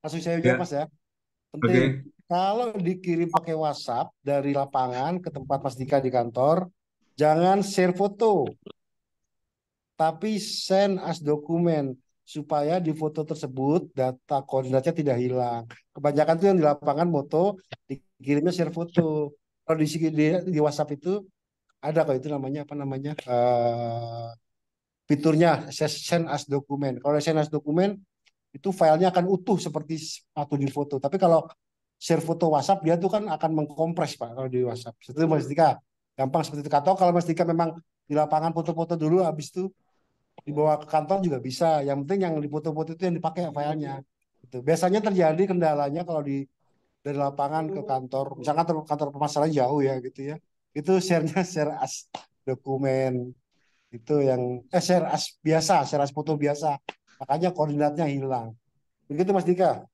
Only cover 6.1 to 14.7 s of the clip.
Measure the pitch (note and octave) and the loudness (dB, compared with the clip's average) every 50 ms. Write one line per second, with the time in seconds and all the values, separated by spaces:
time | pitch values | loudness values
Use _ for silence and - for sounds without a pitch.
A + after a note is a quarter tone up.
6.1 | B2 B2 A#2+ A#2+ A2+ B2 B2+ D3 E3 F#3 F#3 F3 _ _ _ _ _ _ _ _ | 0 0 0 0 0 2 2 4 4 2 0 -4 _ _ _ _ _ _ _ _
7.1 | _ - D3+ D3+ D#3 D#3+ F3 F#3 G3 G3+ G3 G3 - - F#3 F3+ F3 F#3 G3 G3+ | _ 2 4 4 4 6 6 4 4 4 2 0 2 2 4 2 4 2 0 -2
8.1 | G3 G3+ A3+ A3 G#3 F3 C3+ - - _ _ - - _ _ _ _ _ _ _ | 0 2 4 4 4 4 2 -2 -4 _ _ -20 -20 _ _ _ _ _ _ _
9.1 | _ _ _ _ _ _ _ _ _ _ _ _ _ _ _ _ _ _ D#3+ D#3+ | _ _ _ _ _ _ _ _ _ _ _ _ _ _ _ _ _ _ 0 0
10.1 | D#3+ E3 - A3 A3 G3+ - - - - - - F#3+ F#3+ G3+ G3+ G3 F#3 - D#3 | 0 -2 -4 -4 -4 -4 -4 -6 -8 -10 -2 0 2 4 4 2 0 -2 -4 -6
11.1 | F3+ - D#3 D3 D3+ D3 D3 - E3 E3 F3 E3+ E3 D3+ C#3+ C3+ B2+ _ _ _ | -6 -4 -2 -2 -2 -2 -2 -2 0 2 2 2 2 2 0 -2 -6 _ _ _
12.1 | _ _ _ - - D#3 C#3+ D3 D#3+ D3 D3 D3+ E3+ F#3 F3 D#3 D3+ D#3 D#3 D3+ | _ _ _ -14 -12 -12 -6 -2 -2 0 0 0 0 0 0 -2 -4 -2 -4 -4
13.1 | D3+ - D3+ D#3 D#3+ C#3 - C#3 B2+ C3 C3 C#3 D3+ F#3 D3+ - _ - C3 B2+ | -4 -4 -6 -6 -6 -8 -8 -10 -6 -2 0 0 0 0 0 -4 _ -2 -2 -2
14.1 | B2+ - _ _ D3 C#3 C#3 - - C3+ C3 B2+ | -2 -6 _ _ -4 -4 -4 -2 -4 -2 -2 2